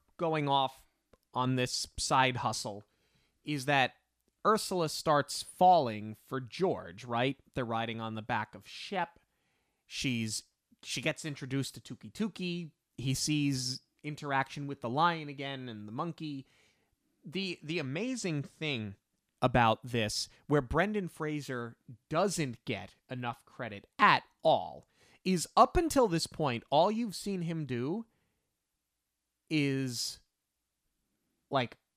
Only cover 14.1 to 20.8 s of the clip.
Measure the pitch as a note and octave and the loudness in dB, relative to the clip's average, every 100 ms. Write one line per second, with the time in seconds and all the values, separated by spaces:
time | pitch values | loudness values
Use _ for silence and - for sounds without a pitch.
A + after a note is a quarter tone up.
14.1 | D3 D3 C#3 C3+ - C#3+ C#3 A#2+ C3 E3+ | -8 -2 0 -2 -6 -8 -6 -2 2 2
15.1 | E3 D3 C#3 C#3 C3+ B2+ G#2+ G#2+ A#2+ E3 | 2 -6 -8 -8 -8 -10 -12 -10 -6 -6
16.1 | - D#3 C#3 - _ _ _ _ _ _ | -6 -8 -10 -12 _ _ _ _ _ _
17.1 | _ F3 F3+ F#3+ E3 D3 E3+ C3+ C#3+ B3 | _ -8 -4 -4 -6 -4 -4 -2 -4 -4
18.1 | B3+ F#3+ D3 C3+ - D#3 B2+ G#2+ G2+ _ | -4 -2 -4 -6 -6 -4 -4 -6 -10 _
19.1 | _ _ _ B2+ B2 A#2 A2 B2+ A#2 G#2+ | _ _ _ 2 6 6 4 0 -2 0
20.1 | - - - - D3 B2+ D3 | -2 -6 -10 0 0 2 2